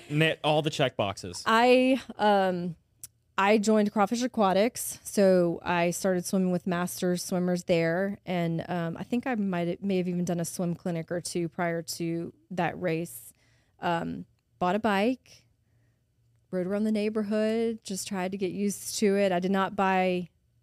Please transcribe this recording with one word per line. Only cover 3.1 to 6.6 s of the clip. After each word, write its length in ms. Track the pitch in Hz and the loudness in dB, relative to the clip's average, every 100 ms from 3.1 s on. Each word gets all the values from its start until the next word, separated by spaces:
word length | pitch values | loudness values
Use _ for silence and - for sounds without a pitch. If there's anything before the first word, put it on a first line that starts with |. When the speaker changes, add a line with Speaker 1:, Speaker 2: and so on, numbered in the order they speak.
| _ _ - | _ _ 0
Speaker 2:
I 220 | 196 220 | 4 4
joined 340 | 208 220 208 | 4 4 2
Crawfish 300 | 220 196 233 | 2 0 0
Aquatics. 760 | 247 - 196 185 226 - - - | -2 0 2 4 2 0 -10 -10
So 560 | - - 190 185 170 165 | -6 4 6 6 4 0
I 260 | - 175 175 | -2 0 0
started 340 | 170 196 180 | 0 0 0
swimming 280 | 170 196 185 | 0 0 2
with 140 | 180 | 0